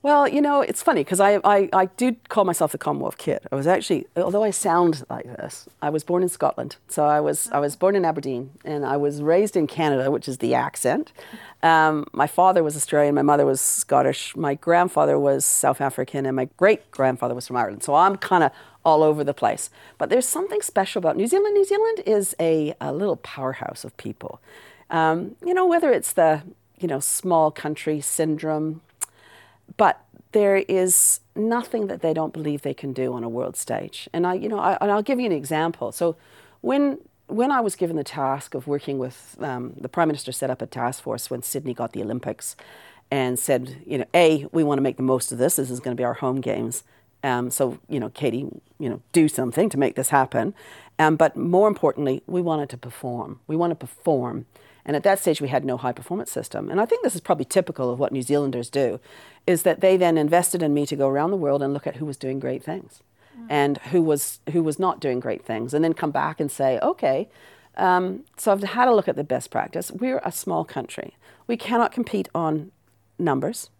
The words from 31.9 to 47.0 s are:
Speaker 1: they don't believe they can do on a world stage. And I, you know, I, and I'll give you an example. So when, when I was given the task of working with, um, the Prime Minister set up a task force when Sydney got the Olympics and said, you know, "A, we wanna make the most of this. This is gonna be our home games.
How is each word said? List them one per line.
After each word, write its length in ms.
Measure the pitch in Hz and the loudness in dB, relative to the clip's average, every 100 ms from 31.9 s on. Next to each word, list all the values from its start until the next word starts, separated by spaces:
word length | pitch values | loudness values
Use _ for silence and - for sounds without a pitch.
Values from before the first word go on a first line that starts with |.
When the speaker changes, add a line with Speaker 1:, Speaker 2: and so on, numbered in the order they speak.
| 175 | -2
Speaker 1:
they 100 | 165 | -2
don't 200 | 160 156 | 0 -4
believe 300 | - 151 143 | -4 -6 -4
they 120 | 143 | -6
can 180 | 135 139 | -6 -8
do 220 | 127 127 | -4 -4
on 80 | 123 | -4
a 60 | 117 | -6
world 280 | 117 - - | -4 -6 -6
stage. 520 | - 113 - - - | -6 -6 -6 -14 -8
And 140 | 170 180 | -2 -2
I, 80 | |
you 140 | 185 208 | -2 -4
know, 100 | 208 | 0
I, 180 | 185 190 | 0 2
and 100 | 208 | 2
I'll 100 | 208 | 0
give 200 | 208 254 | 0 -2
you 60 | 240 | 0
an 60 | |
example. 600 | 156 143 156 165 170 120 | -2 -2 -2 -2 -4 -8
So 240 | - 170 165 _ - _ _ | -2 -2 -2 _ -20 _ _
when, 380 | 226 269 285 269 - _ - | -2 0 0 -2 -12 _ -8
when 240 | 214 254 | -2 0
I 80 | 269 | 0
was 160 | 220 - | -2 -2
given 180 | 175 | -4
the 100 | 160 | -2
task 500 | 135 156 135 135 - | -6 -4 -2 -2 -6
of 120 | 135 135 | -10 -4
working 320 | 143 - 139 | -4 -4 -6
with, 380 | 127 - - - | -6 -10 -20 -10
um, 340 | 143 123 123 - | -8 -8 -10 -12
the 80 | 127 | -6
Prime 200 | - 165 | 0 0
Minister 240 | 147 - | 0 -6
set 180 | 123 135 | -4 -4
up 100 | 127 | -4
a 60 | - | -8
task 380 | 123 120 127 | -4 -4 -4
force 260 | 139 117 - | -8 -8 -8
when 120 | 123 | -10
Sydney 300 | - 139 143 | -6 -8 -8
got 200 | 120 117 | -6 -8
the 100 | 107 | -6
Olympics 540 | 104 120 - - - - - - - - _ | -6 -6 -6 -8 -12 -14 -20 -20 -20 -20 _
and 260 | 139 127 123 | -2 0 -2
said, 380 | - 127 127 131 - | 0 0 -2 -14 -6
you 120 | 139 | -6
know, 80 | - | 0
"A, 340 | 170 165 156 143 | 4 6 4 0
we 140 | 165 | 0
wanna 180 | 147 143 | 2 2
make 140 | 135 127 | 0 0
the 80 | |
most 260 | 131 127 - | 0 0 -2
of 80 | 120 | 0
this. 160 | 139 | 0
This 160 | 165 127 | 0 -4
is 80 | 123 | -6
gonna 180 | 127 120 | -6 -4
be 80 | |
our 100 | 120 | -4
home 260 | 117 135 135 | -2 -4 -2
games. 420 | 123 110 113 - _ _ | -4 -4 -4 -8 _ _